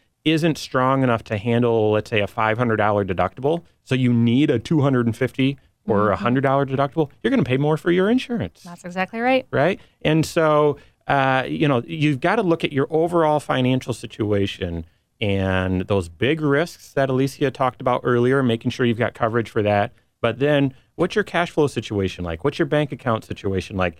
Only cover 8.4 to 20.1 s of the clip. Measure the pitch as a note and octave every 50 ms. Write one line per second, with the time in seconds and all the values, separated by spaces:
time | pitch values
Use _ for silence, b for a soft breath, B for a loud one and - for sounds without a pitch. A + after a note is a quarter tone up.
8.4 | A2 - _ _ - F3 F3 - - F3+ F3+ F#3 F#3+ F#3 - A3+ A#3+ B3+ C4 C4
9.4 | - - - C3 C#3+ F3 G#3+ b b b b b - C3 D3+ D#3+ D3 - - E3+
10.4 | D#3+ D#3 D3+ D3 D3+ D3 C#3+ C#3+ B B B B - - C#3 C#3 C3+ C3 C3 C3
11.4 | B2+ C#3+ D3+ D#3 D#3+ D3 C#3 A#2+ B2 - D#3+ D#3+ D3 D3+ D3 B2 - E3+ G3+ A#3
12.4 | G#3+ F3 E3 D#3+ - - D3 C3 C#3 - D#3 D#3+ E3 E3+ F3 E3+ D#3+ D3+ D3+ D3
13.4 | - - C#3 C3+ B2+ B2+ C3 B2+ - - A#2+ - - A2+ - - A2 G#2 G#2 G2
14.4 | G2 G2 - - F#2+ F2 E2+ E2+ D#2+ - _ _ _ _ _ - A2+ G2+ G2 G2
15.4 | F#2+ F#2+ F#2 F#2 F#2 F#2 F#2 F#2 F#2 - G#2 G2 F2 E2+ E2+ - A2+ B2+ D#3+ D#3+
16.4 | D3+ C#3+ C#3 C#3+ E3+ E3+ - - - - - C#3+ C3+ C3+ C3 B2+ C3+ C3+ - -
17.4 | C#3 C3+ - - C3 B2+ A#2+ - B2 C3 B2 B2+ - C3 B2 A#2+ A#2+ B2+ C3+ C#3
18.4 | C3 A#2+ A#2 A2+ - B2+ - - C3 A#2+ A2+ A2+ A#2 G2+ - - B2 A2+ A2 A#2+
19.4 | G#2+ - - A#2 G2+ G#2 G#2 G2+ G#2 B2 - _ _ _